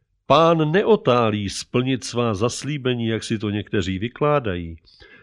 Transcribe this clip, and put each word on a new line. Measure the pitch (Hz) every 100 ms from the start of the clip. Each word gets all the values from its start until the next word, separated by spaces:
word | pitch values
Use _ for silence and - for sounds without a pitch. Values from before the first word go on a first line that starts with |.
| _ _ -
"Pán | 143 165 170 151
neotálí | 180 220 214 147 123 113 104 98
splnit | - - 123 127 127
svá | - 120 120
zaslíbení, | 95 117 - 135 151 127 123 113
jak | 110
si | - 110
to | 104
někteří | 104 95 104 90 92
vykládají. | 117 - 147 147 113 90 85 82 _ _ - -